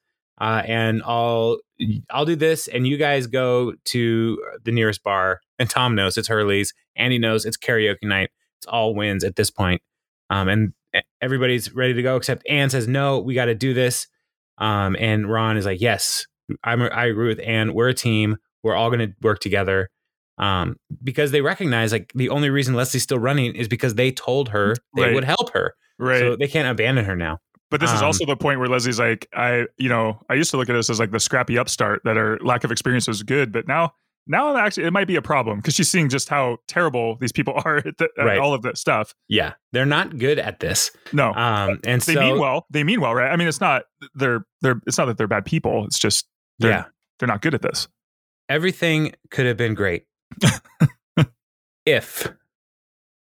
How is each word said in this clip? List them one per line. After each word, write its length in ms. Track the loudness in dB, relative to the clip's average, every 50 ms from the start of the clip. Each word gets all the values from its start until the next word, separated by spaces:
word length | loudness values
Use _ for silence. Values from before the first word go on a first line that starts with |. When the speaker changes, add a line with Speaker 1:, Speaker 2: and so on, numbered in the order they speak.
| _ _ _ _ _ _ _ -4
Speaker 1:
Uh, 220 | -2 0 0 0 0
and 340 | 0 0 0 2 2 0 0 -2
I'll, 540 | -2 0 0 0 2 2 2 2 0 0 -2 -6 _ _ -6 -4 -4 -4 -4 -6 -6
I'll 140 | -4 -2 0
do 80 | 0 0
this. 300 | 2 2 2 0 0 -2 -4
And 180 | -2 0 0 0
you 80 | 0
guys 300 | 0 0 0 0 0 0 -2
go 440 | -2 0 2 2 2 2 0 -2 -4 -8 -6
to 560 | -4 -2 0 2 2 2 2 0 0 -2 -4 -8 -10 -14 -10
the 80 | -4 -2
nearest 300 | 0 2 2 2 0 -2
bar." 380 | -2 -2 0 2 2 0 0 -2 _ _ _ -4
And 100 | -2 0
Tom 240 | 0 2 2 2 2
knows 200 | 2 2 0 0
it's 120 | -2 -2 -2
Hurley's. 440 | 0 0 0 2 0 0 0 -2 -6 _ _ _ -6
Andy 220 | -2 -2 0 0 2
knows 260 | 2 2 0 0 -2
it's 100 | -4 -8
karaoke 460 | -6 -2 0 0 2 2 0 0 -2 -2
night. 260 | -2 0 0 -2 -2 _ _ _ _ _ _
It's 80 | -12 -6
all 260 | -4 -2 -2 0 -2
wins 300 | -2 -2 -2 -2 -2 -4
at 100 | -2 -2
this 140 | -2 -2 -2
point. 300 | -2 0 0 0 0 -2 _ _ _ _ _ _ _ _ _ -4
Um, 180 | -2 0 0 2
and 240 | 2 2 2 0 -2 _ _ _ -4
e-, 60 | -4 -4 _ _ -8
everybody's 520 | -4 -2 -2 0 0 0 0 -2 -4 -6 -4
ready 200 | -2 0 0 0
to 80 | 0
go, 120 | 0 0 0
except 300 | 0 -2 -2 -4 -4 -4 -2
Anne 220 | 0 2 2 2
says, 160 | 0 0 0
"No, 320 | 0 0 0 0 0 0 -2
we 140 | -2 -2 -2
gotta 200 | 0 0 0 0
do 200 | 0 0 0 0
this." 320 | 2 0 0 0 -4 -6 -10 _ _ _ _ _ _ _ _ _ -4
Um, 360 | 0 0 2 2 2 0 0 0
and 280 | 0 0 0 0 0 0
Ron 280 | 0 0 0 0 0
is 80 | 0 0
like, 140 | -2 -2 0
"Yes, 460 | 0 0 0 0 -2 -4 -4 -6 -6 -10 _ _ _ -12 -10 -6
I'm, 200 | -4 -2 0 0
I 240 | 0 0 0 0 -2
agree 220 | 0 0 0 0 0
with 120 | -2 -2
Anne. 300 | -2 -2 0 0 0 0 0
We're 140 | 2 2 2
a 60 | 0
team. 420 | 0 0 0 2 2 2 2 0 -2 _ _ _ _
We're 120 | -2 0 0
all 160 | 2 2 2
gonna 240 | 2 0 -2 -2 -4 -2
work 180 | 0 0 0 0
together." 500 | -2 -2 0 0 2 2 2 0 0 -2 _ _ _ _ _ _ _ _ _ -2
Um, 380 | 0 0 2 0 0 -2 -6 -8 _ -16 -14 -10
because 280 | -8 -4 0 0 0 2
they 100 | 2 2
recognize, 500 | 2 0 -2 -2 -2 0 2 2 2 2
like, 200 | 0 -2 -4 -4 -4
the 140 | -2 -2 0
only 220 | 0 0 0 2
reason 240 | 2 0 0 0 0
Leslie's 280 | 0 0 0 -2 -2 -2
still 140 | 0 -2 0
running 340 | 0 2 2 2 0 0 -2
is 120 | -4 -4 -2
because 260 | -2 0 0 0 2
they 160 | 2 2 2
told 360 | 0 -2 -2 -2 0 0 0 0
her 240 | 0 0 2 0 0 -2 -6 _ -2
they 60 | 0
Speaker 2:
Right. 120 | 2 2 2
Speaker 1:
would 80 | 2 0
help 280 | 0 0 -2 -2 -2 -2
her. 200 | -2 -2 -2 -4 _ _ _ _
Speaker 2:
Right. 220 | -4 -2 2 2 2
Speaker 1:
So 160 | 2 2 0
they 140 | 0 0 0
can't 180 | 0 0 0
abandon 380 | 0 0 0 2 2 2 2 2
her 100 | 2 0
now. 240 | -2 -2 -2 -4 -4 _ _ _ _ _ -4
Speaker 2:
But 100 | -2 0
this 120 | 2 2
is 80 | 2 4
Speaker 1:
Um, 60 | 2
Speaker 2:
also 200 | 2 2 0 0
the 80 | -2 -2
point 220 | -2 0 0 0 0
where 100 | 0 0
Leslie's 300 | 0 0 0 0 0 2
like, 300 | 2 0 0 -2 -4 -8
"I, 340 | -4 -2 0 0 2 0 -2 -2 _ -2
you 100 | 0 0
know, 300 | 2 2 0 0 -2 -4 -4 -2
I 60 | 0
used 160 | 0 0 0
to 60 | 0
look 120 | -2 0 0
at 40 |
this 180 | 0 0 0 0
as, 80 | 0 0
like, 140 | -2 0
the 80 | 0 -2
scrappy 360 | -2 0 0 0 0 0 0
upstart 440 | 0 0 0 -2 -2 0 0 0 0 0
that 120 | 0 0
her 200 | 2 2 0 -2 -2
lack 220 | 0 0 0 0 0
of 80 | -2
experience 340 | -2 -2 0 0 0 0 0
was 160 | -2 -4 -4
good, 300 | -4 -2 0 0 0 0
but 160 | -2 -4 -4 -2
now, 240 | 0 0 0 -2 -4 _ _ _ _ _ _
now 300 | -2 0 0 0 2 0
actually 300 | 0 0 0 -2 -2 -2 0
it 40 |
might 140 | 0 0 0
be 80 | 0 0
a 80 | -2
problem," 400 | 0 0 0 0 0 0 -4 -4
'cause 100 | -2 -2 0
she's 140 | 0 0 2
seeing 200 | 2 2 2 2
just 200 | 0 -2 -2 0
how 280 | 0 0 0 0 -2 -6 _
terrible 500 | -4 -2 0 0 2 0 0 -2 -2 -2 -2
these 100 | -4 -4
people 240 | -2 -2 -2 -2 -2
<laughs> 100 | -2 0
are 120 | 0 0
at, 200 | 0 -2 -4 -4 -2
the, 100 | -2 -2 0 0
at 60 | 2
Speaker 1:
Right. 120 | 2 2 2
Speaker 2:
all 140 | 2 2 0
of 80 | 0
that 140 | -2 -4 -6
stuff. 380 | -4 -2 0 0 0 0 -4 -8 _ _ -2
Speaker 1:
Yeah, 240 | 0 0 0 0 -4 -12 _ _
they're 160 | -2 0 2
not 320 | 2 2 0 0 -2 -4 -2
good 220 | 0 0 0 0
at 180 | -2 -4 -6 -6
this. 320 | -4 -4 -2 -2 -2 -4 -6 _ -10 -4
Speaker 2:
No. 200 | 0 2 2 2
Speaker 1:
Um, 460 | 2 0 0 2 2 2 0 0 -2 -2 -2
and 180 | 0 0 0
Speaker 2:
They 120 | 0 0 0
Speaker 1:
so 60 | 2
Speaker 2:
mean 160 | 2 2 2 2
well. 260 | 0 0 -2 -2 -4 -4
They 120 | -2 0
mean 180 | 0 2 2 2
well, 140 | 2 0 2
right? 160 | 2 0 0
I 60 | 2
mean, 100 | 2 0
it's 140 | 0 0 0
not, 240 | 2 2 2 0 -2 _ _ -12 -12 -10 -4
they're, 280 | -2 0 0 0 0 -4 _ _ -2
they're, 180 | 0 0 0 0 -2
it's 140 | -2 0 0
not 60 | 0
that 100 | 0 0
they're 120 | 0 0 0
bad 160 | 0 -2 -2
people. 400 | 0 -2 0 0 0 0 -2 -2
It's 160 | -2 -2 0
just 260 | 0 2 0 0 -2 _ _ _ _ _ _ 0
they're, 120 | 2 2
Speaker 1:
Yeah. 120 | 2 2 -2 -6 _ _ _ _ _ -4
Speaker 2:
they're 80 | -2 -2
not 120 | -2 0
good 140 | 0 -2 -2
at 80 | 0
this. 240 | -2 -2 -4 -4 -8 -8 _ _ _ _ _ _ _ _ _ _ _ -4
Speaker 1:
Everything 640 | -2 0 0 -2 -2 0 0 2 2 2 0 -2 -4 -10 _ -6
could 160 | -2 0 0
have 100 | 0 0
been 180 | 0 0 0 0
great 320 | 0 0 0 -2 -2 -6 _ _ _ _ -20 -4 0
Speaker 2:
<laughs> 40 | 2 2 2 0 -4 _ _ 2 2 2 0 _ _ _ 0 0 0 0 _ _ _ _ _ _ _ _ _ _ 0
Speaker 1:
if 400 | 2 2 2 0 -4 -8 -8 -8 -8 -10 _ _ _ _ _ _ _ _ _ _ _ _ _ _ _ _ _